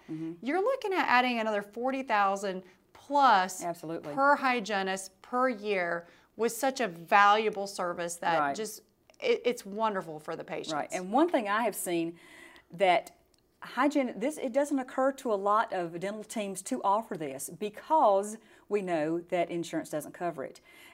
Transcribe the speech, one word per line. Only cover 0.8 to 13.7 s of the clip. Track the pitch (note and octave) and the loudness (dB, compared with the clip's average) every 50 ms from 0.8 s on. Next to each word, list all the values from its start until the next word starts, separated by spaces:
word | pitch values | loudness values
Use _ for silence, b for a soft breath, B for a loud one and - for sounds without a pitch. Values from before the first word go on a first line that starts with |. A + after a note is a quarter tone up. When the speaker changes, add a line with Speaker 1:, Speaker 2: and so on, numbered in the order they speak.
| B4+ G#4+ F#4+ | -2 -2 -2
Speaker 2:
at | F4 C#4 - | 0 2 4
adding | - B3 B3 B3+ B3 A#3 | 4 4 4 4 0 0
another | A3 A3 G#3+ G3+ G3+ | 0 0 -2 -2 -4
forty | G3+ - A#3 A#3+ B3+ C4+ C4+ C4 | -6 -8 -6 -4 -4 -4 -4 -2
thousand | C4+ A#3 G#3 G3+ G3 G3 G3 G#3 G3+ F#3 F#3 F#3 b b b b b _ | 0 2 2 2 2 0 0 -2 -4 -6 -6 -8 b b b b b _
plus | - - - C#4 C#4+ C#4 C4 A3+ F#3+ F#3 F#3 F#3 - F3+ | -20 -8 -2 2 6 6 8 8 6 4 2 -2 -6 -6
Speaker 1:
Absolutely. | F3 E3+ - - D#3 E3 - - D3+ D3 | -6 -6 -6 -8 -8 -8 -8 -8 -6 -2
Speaker 2:
per | C#4+ C4+ C#4+ C#4+ | 2 6 6 6
hygienist | - C4 C4+ B3 B3 G3+ F#3 A3 G3 F#3+ F#3+ F#3+ F#3+ F#3+ - _ _ - | 6 4 0 0 0 -2 -2 -2 -2 -2 -2 -4 -4 -6 -10 _ _ -12
per | - - B3 B3+ C4 | -4 0 2 2 2
year | B3 G3+ G#3 G#3+ G3+ F#3 F3+ E3+ E3+ E3+ F3 b b b b b b | 0 -2 -2 -2 0 0 0 -2 -2 -6 -8 b b b b b b
with | - G#3+ A#3 A#3 | -2 -2 -2 -2
such | - - C4+ C4 - | 0 -2 -2 0 0
a | B3 G#3 | -2 -4
valuable | E3+ E3 E3+ D#3 - G3+ G3+ G3+ G#3 A3 A3+ G#3+ G3+ G3 G3+ | -4 -6 -2 4 6 8 8 8 8 6 4 0 -2 -2 -6
service | G3 - - F#3+ F3 F3 F#3 E3+ F3 F3 | -6 -6 -4 -4 -4 -4 -4 -6 -6 -6
that | - - F3 E3+ D#3+ | -4 -2 0 2 2
Speaker 1:
Right. | D3 C#3 C#3+ | 2 2 0
Speaker 2:
just, | - A3 G#3 - - - _ _ _ _ _ _ - | -2 -6 -8 -8 -12 -16 _ _ _ _ _ _ -6
it, | - - A#3+ - - | 0 0 0 0 0
it's | A#3+ A#3+ A#3+ - | -2 -2 -4 -6
wonderful | G3 F#3+ G#3 A3 A3 G#3 F#3+ F3 D#3+ D#3 D#3 | -10 -6 -2 -2 -2 -2 -2 -6 -6 -10 -12
for | D3+ - E3 | -10 -10 -10
the | D#3 D#3 | -10 -8
patients. | - F#3 - - - - | -8 -8 -8 -6 -6 -4
Speaker 1:
Right. | D3 C3+ - - | -4 -4 -4 -6
And | F3+ F#3 F#3 G#3 | -6 -4 0 2
one | B3+ D#4+ F4 | 4 4 4
thing | F4 D4 A3 G3 | 2 0 0 0
I | G3+ G#3+ A#3+ | 0 0 0
have | A3+ F#3 | 0 -2
seen | - - G3 F3 E3+ E3 E3 E3+ B B B B B B B B B B B - | -4 -4 -2 -2 -2 -2 -2 -6 B B B B B B B B B B B -4
that | E3+ G3 F#3 F3 - - - - _ _ _ _ _ _ _ _ - - | 2 4 4 4 4 2 -2 -16 _ _ _ _ _ _ _ _ -20 -18
hygiene, | - | -8